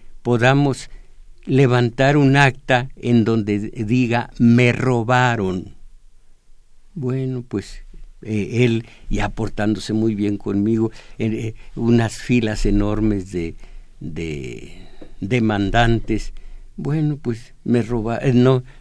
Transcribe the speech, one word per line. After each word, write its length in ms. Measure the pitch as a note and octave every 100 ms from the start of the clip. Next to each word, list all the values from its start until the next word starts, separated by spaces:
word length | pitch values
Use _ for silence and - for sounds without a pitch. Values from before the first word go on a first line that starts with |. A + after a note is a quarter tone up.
| - -
podamos 680 | A#2+ A#2+ B2 C#3 C#3+ B2+ - - - - - - -
levantar 720 | C3 C3+ B2 A#2+ A2+ C3+ D3+
un 200 | C3+ C#3
acta 520 | C#3 - - B2+ C3 -
en 280 | A#2+ A#2+
donde 340 | A2+ A2+ G#2 G#2
diga, 720 | G#2+ B2+ G#2+ B2+ B2 A#2 - -
'Me 340 | A#2 A#2+ B2
robaron'". 1000 | - B2+ A#2+ A2 B2+ B2+ A2+ F#2+ F#2 G#2+ - - - - - - - - - - - -
Bueno, 500 | F3 B2+ C3 C3 B2+ A#2+
pues, 360 | G#2 - - - - - -
eh, 420 | A2 G#2+ G2 A2+
él 220 | B2 A2+ A#2 - -
ya 180 | G#2 G2+
portándose 640 | - G#2+ - G#2+ G#2 -
muy 220 | A2 A2+
bien 220 | G#2 G#2 G2+
conmigo, 520 | - G2+ G#2 A2+ A2 - - -
eh, 80 | A2
eh, 280 | A2 A2+ - - -
unas 400 | A#2 A#2+ A2+ -
filas 500 | - B2 A2 G#2+ G#2+
enormes 640 | G#2 G#2 G#2+ G#2+ G2+ F#2
de, 240 | F#2 E2+ - - - - -
de 720 | C#2+ D#2+ E2 C#2+ B1+ A#1+ - - - - - -
demandantes. 1120 | F#2+ B2 A2 G#2 G2 A2+ A#2 A2+ - G#2+ - - - - - -
Bueno, 420 | C#3+ D3+ D3+ D3
pues, 360 | B2 A2+ - -
me 180 | - A#2+
roba-, 360 | G#2+ A#2 G#2+ A2+
eh, 140 | C#3+
no, 320 | B2 B2 C3 B2+ -